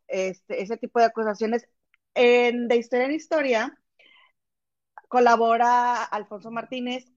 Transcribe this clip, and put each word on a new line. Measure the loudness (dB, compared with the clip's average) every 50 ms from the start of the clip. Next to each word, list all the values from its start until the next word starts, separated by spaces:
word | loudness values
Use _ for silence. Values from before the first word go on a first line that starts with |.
| _ -8
este, | -6 -4 -4 -4 -6 -8 _ -10 -8 -6 -6
ese | -6 -8 -8
tipo | -8 -4 0 2
de | 2
acusaciones | 2 2 0 -4 -4 -4 -4 -4 -4 -4 -4 -6 _ _ _ _ _ _ _ _ _ 0
en | 2 4 4 4 4 4 2 0 -2 -2 0
De | 0 0
Historia | 0 -2 -2 -2 -2
en | -2 -4
Historia. | -6 -6 -4 -2 -2 0 0 0 -2 -2 -4 -10 _ _ _ _ _ _ _ _ _ _ _ _ _ _ _ _ _ _ _ _ _ _ _ _ -20 -10 -2 2
Colabora | 4 6 6 6 6 4 4 2 2 4 4 4 2 2 0 -2 -2 -4
Alfonso | -6 -8 -8 -10 -10 -16 -16 -14 -12
Martínez, | -10 -10 -10 -8 -8 -8 -8 -6 -8 -8 -10 _ _